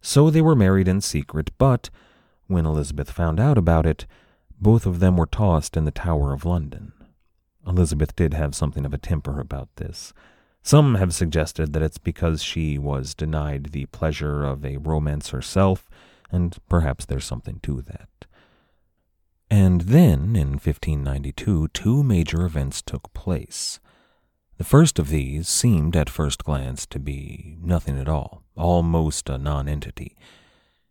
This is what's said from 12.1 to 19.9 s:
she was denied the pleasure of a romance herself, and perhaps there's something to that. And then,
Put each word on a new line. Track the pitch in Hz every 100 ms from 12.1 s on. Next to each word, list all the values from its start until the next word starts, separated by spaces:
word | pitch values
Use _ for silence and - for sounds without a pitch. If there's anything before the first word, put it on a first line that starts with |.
| - 85 80
she | - - 78 71
was | 71 69 65
denied | - 78 78 73 69 67
the | 71 67
pleasure | - 80 76 73 73
of | 71 69
a | 71 69
romance | 73 78 76 73 -
herself, | 65 - - 95 92 _ - - _ _
and | 90 87 - _
perhaps | 90 80 65
there's | - 67
something | - 58 - -
to | - 67
that. | - - - _ - _ _ _ _ _ _ _ _ _ _ _ _
And | 104 95 90
then, | 85